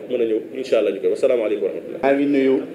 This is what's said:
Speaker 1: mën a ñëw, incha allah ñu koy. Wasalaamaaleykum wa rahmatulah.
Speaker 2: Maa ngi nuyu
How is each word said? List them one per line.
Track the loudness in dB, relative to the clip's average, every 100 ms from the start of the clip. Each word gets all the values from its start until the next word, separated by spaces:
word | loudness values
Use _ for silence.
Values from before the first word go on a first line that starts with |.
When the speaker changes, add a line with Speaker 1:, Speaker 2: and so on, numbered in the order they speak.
| -6
Speaker 1:
mën | -2
a |
ñëw, | 0 0 -4 -10
incha | 0 2
allah | 2
ñu | 0
koy. | -2
Wasalaamaaleykum | 2 2 2 0 0
wa | -2
rahmatulah. | -4 -8 -2
Speaker 2:
Maa | 0
ngi | 2 2
nuyu | 2 4 2 -2